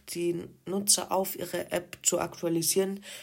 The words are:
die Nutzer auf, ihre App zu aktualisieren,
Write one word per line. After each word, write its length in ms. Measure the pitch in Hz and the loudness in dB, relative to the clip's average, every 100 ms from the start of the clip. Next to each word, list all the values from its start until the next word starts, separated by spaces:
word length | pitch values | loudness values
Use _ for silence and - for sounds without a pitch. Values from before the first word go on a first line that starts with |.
| - | -10
die 300 | 175 175 170 - - | -2 0 0 -4 -12
Nutzer 480 | - 196 202 - - | -4 0 4 4 4
auf, 260 | 185 190 - | 0 0 -4
ihre 320 | 175 180 - | -4 -4 -2
App 260 | 180 175 - | -2 -2 -4
zu 180 | - 175 | 2 2
aktualisieren, 840 | 170 - 170 165 160 - 190 196 - - | 2 -2 0 2 2 2 2 -2 -10 -16